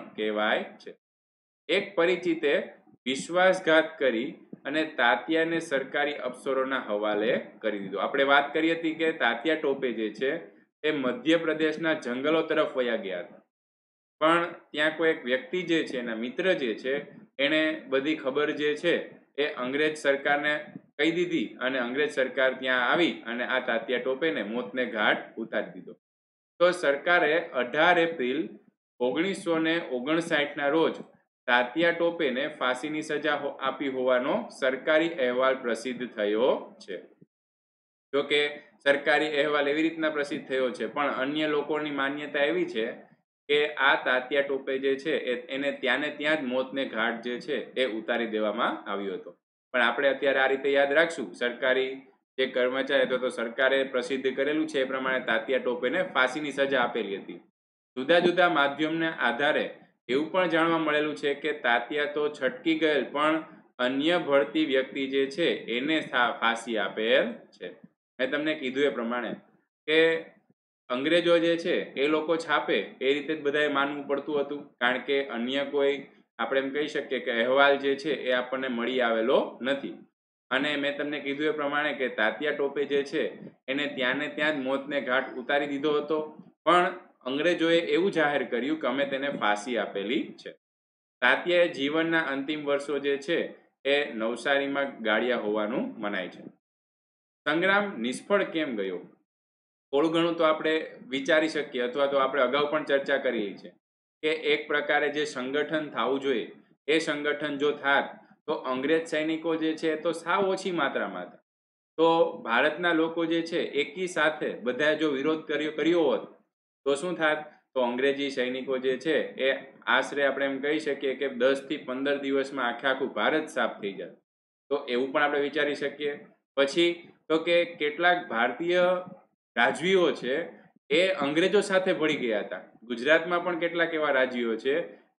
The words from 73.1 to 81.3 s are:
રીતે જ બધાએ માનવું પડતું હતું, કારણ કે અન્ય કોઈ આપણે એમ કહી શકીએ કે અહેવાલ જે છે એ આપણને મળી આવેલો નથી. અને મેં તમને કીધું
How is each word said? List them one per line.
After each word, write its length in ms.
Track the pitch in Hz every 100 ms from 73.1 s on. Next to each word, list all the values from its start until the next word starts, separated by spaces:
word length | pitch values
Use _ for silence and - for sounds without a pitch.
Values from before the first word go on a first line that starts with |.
રીતે 200 | 143 143
જ 80 | 156
બધાએ 260 | 143 147 147
માનવું 380 | 139 143 147 139
પડતું 340 | 139 - 147
હતું, 300 | 139 143 - -
કારણ 180 | 123 127
કે 300 | 135 139 139
અન્ય 360 | 117 123 139
કોઈ 420 | 139 143 139 139 - _ _ -
આપણે 220 | 113 135
એમ 100 | 135
કહી 180 | 143 147
શકીએ 300 | 147 135 123
કે 120 | 123
અહેવાલ 460 | 120 127 135 139 135
જે 180 | 139 139
છે 160 | 160
એ 160 | 123 127
આપણને 360 | 127 123 131 131
મળી 320 | 117 120 127
આવેલો 580 | 117 113 117 175 302 -
નથી. 320 | 123 - - - - _ _ _ -
અને 260 | 131 147 143
મેં 200 | 139 143
તમને 240 | 147 147
કીધું 260 | 139